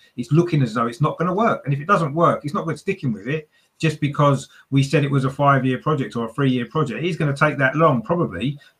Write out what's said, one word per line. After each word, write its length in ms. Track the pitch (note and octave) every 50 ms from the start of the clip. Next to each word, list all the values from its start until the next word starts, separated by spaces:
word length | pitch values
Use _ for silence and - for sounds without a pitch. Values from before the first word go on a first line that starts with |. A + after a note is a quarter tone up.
| _ _ -
it's 140 | - A#2+ -
looking 320 | C#3+ E3 F3 - D#3+ D3 B2+
as 120 | A2+ G#2+
though 120 | B2 A#2
it's 140 | A#2+ A#2+ -
not 180 | D3 D3+ - -
gonna 160 | D#3+ F3+ F3
work. 280 | G3 A#3 G#3+ B2+ - -
And 80 | C#3+ C#3+
if 80 | C3+
it 60 | D3
doesn't 260 | F#3 G3+ F#3 E3 D3 C3+
work, 300 | D#3+ E3+ D3 A2+ - -
it's 100 | C#3+ C#3+
not 120 | G3+ D#3+
worth 120 | E3 D3+ -
sticking 340 | - G3 F#3+ - - C3 G#2+
with 120 | F#2 F#2+
it 220 | B2 D3+ D#3 D#3 _ _ _ _ _ _ -
just 220 | - D#3+ D3+ -
because 480 | - C#3 C#3+ - D3 C#3+ C#3 - - - _ - - -
we 120 | C3+ C#3 C3+
said 220 | C3+ - D3+ C#3+
it 60 | C3+
was 140 | C#3 C#3 B2+
a 60 | C3
five 340 | - - C#3+ C#3 C#3 C3 A#2+
year 140 | C3 B2+ B2
project 380 | - D#3 D#3 C3+ B2+ G#2+ -
or 100 | A#2+ A#2
a 60 | A2+ -
three 180 | - C#3+ C3
year 160 | B2+ B2 A#2+
project. 360 | A2 - D#3+ D3+ C#3+ - A2 D#3
It 40 | F3+
is 80 | E3+
gonna 200 | - E3 C#3+ C3+
take 220 | - D#3 D3+ C3+ C3
that 180 | C#3 C3 C3
long, 260 | D3+ E3 D#3+ C3+ A#2 A2
probably, 560 | - E3+ F3 D#3+ A2+ F#2+ E2+ G#2+ C#3 C#3+ - - _ _ -